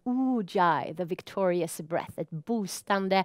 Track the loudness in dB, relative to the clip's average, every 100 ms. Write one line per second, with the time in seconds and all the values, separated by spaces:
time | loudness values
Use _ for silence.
0 | -2 0 2 0 0 4 4 4 0 -4
1 | -4 -6 -6 -2 2 2 -2 -6 -4 -4
2 | -4 -8 -8 -8 -4 -2 -2 -6 -2 0
3 | 4 2